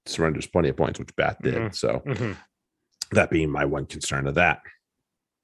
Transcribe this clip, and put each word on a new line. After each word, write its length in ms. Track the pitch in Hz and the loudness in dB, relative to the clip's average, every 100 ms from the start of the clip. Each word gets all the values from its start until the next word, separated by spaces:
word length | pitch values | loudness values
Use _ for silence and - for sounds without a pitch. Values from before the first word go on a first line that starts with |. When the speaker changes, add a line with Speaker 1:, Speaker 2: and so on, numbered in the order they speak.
| - | -12
Speaker 1:
surrenders 400 | - 82 76 - | -2 0 0 -2
plenty 220 | 90 76 | 0 2
of 60 | 67 | 2
points, 220 | 78 - | -2 -2
which 160 | - - | -10 -2
Bath 220 | - - | -2 0
did. 140 | - 120 | -2 -2
Speaker 2:
Mm-hmm. 180 | 110 | -4
Speaker 1:
So 300 | 92 117 110 143 | -2 -2 -2 -4
Speaker 2:
Mm-hmm. 280 | 117 117 92 - _ _ _ _ _ - | -4 -4 -6 -14 _ _ _ _ _ 0
Speaker 1:
that 180 | 104 92 | 4 4
being 180 | 85 78 | 4 2
my 140 | 71 73 | 0 0
one 200 | 73 69 | 0 -6
concern 400 | 78 - 71 69 | -8 -4 -2 0
of 80 | 71 | 4
that. 260 | 87 - - - _ _ _ _ _ _ | 4 2 -6 -20 _ _ _ _ _ _